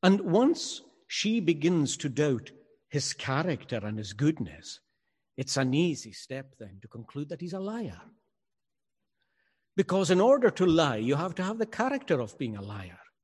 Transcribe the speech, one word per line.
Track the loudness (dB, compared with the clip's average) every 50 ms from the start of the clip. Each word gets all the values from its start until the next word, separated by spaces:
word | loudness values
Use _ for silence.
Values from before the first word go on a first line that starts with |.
| 6
And | 6 4 4
once | 2 2 4 4 6 4 2 2 -2 -8 -10 -12 -16 _ _ _ _ _
she | -6 -2 0 0 0 0
begins | 2 0 0 2 2 2 4 4 2 0 -2 -4
to | -4 -4
doubt | -2 0 0 0 0 -2 -4 -10 -20 -20 _ _ _ _ _ _
his | -6 -4 -4 -4 -6
character | -8 -6 -2 -2 -2 0 -2 -4 -6 -6 -6 -6 -6 -6
and | -6 -8 -8
his | -8 -10 -6
goodness, | 0 0 0 0 0 -6 -10 -10 -16 -18 -18 -18 -18 _ _ _ _ _ _ _ _ _ _ _
it's | -10 -8 -4 -2
an | 0 0 2 2
easy | 2 2 2 0 -4 -8 -16 -16
step | -18 -14 -12 -12 -12 -12 -14 _ _
then | -18 -18 -18 -20 -20
to | -18
conclude | -18 -18 -18 -12 -10 -10 -8 -8
that | -8 -10
he's | -10 -8 -8
a | -8
liar. | -8 -6 -6 -6 -8 -8 -10 -12 -18 -20 _ _ _ _ _ _ _ _ _ _ _ _ _ _ _ _ _ _ _ _ _ _ _ _ _ _ _ _ _ _ _ _ _
Because | -2 0 2 2 0 2 4
in | 4 6
order | 6 6 6 6 6 2
to | 4 4 4
lie, | 4 6 6 4 4 2 0
you | 0 0 0
have | 0 -2 -4 -4
to | -4 -4
have | -4 -2
the | -4 -4
character | -6 -2 -2 -2 0 0 -4 -2 0 0 0
of | 0 -6 -6
being | -8 -6 -6 -6
a | -8 -10
liar. | -10 -10 -10 -12 -14 -16 -20 -20 _ _ _